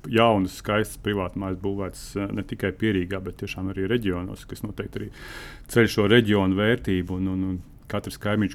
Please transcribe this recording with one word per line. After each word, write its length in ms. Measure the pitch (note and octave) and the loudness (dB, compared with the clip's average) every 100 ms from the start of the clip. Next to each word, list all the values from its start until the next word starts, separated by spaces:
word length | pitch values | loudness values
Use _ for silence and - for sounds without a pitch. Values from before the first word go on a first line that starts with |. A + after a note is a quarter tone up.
| - | 0
jaunas, 520 | A2+ A#2 G#2 F#2 - | 4 6 6 2 -4
skaistas 400 | - G#2 G#2+ - | -2 0 0 -4
privātmājas 560 | G#2 G2+ F2+ G2 F#2+ F2+ | -2 -2 -2 -4 -6 -4
būvētas, 460 | G2 G2 F#2 - - G2+ | -4 -4 -6 -10 -10 -6
eh, 160 | G2+ | -4
ne 100 | G#2 | -4
tikai 300 | F#2 G#2+ G2 F2+ | -6 -4 -4 0
Pierīgā, 460 | A2 G2 F2+ F#2+ | 0 0 0 -4
bet 140 | F#2+ - | -8 -10
tiešām 300 | G2+ - F#2+ | -10 -6 -6
arī 140 | F#2+ F#2+ | -4 0
reģionos, 560 | A#2+ G2+ F2 F#2 G#2 - | 0 0 -2 -4 -10 -14
kas 200 | - G#2+ | -10 -10
noteikti 340 | G#2 G#2 - | -8 -10 -8
arī 80 | G#2 - - - - - - | -10 -12 -16 -16 -16 -18 0
ceļ 180 | A#2+ A2 | 4 4
šo 220 | - G2+ | 4 6
reģionu 480 | A#2+ G#2+ G#2 F#2+ F#2+ | 6 6 4 4 4
vērtību, 560 | G#2+ B2 - F#2 F2 F#2 | 2 2 0 0 0 -2
un, 120 | F#2+ | -2
un, 200 | F#2+ F#2+ | 0 -2
un 80 | F#2 - - - | -4 -8 -18 -8
katrs 320 | G#2 G2+ - | -6 -6 -6
kaimiņš, 340 | G#2 G#2+ G2 | -2 2 0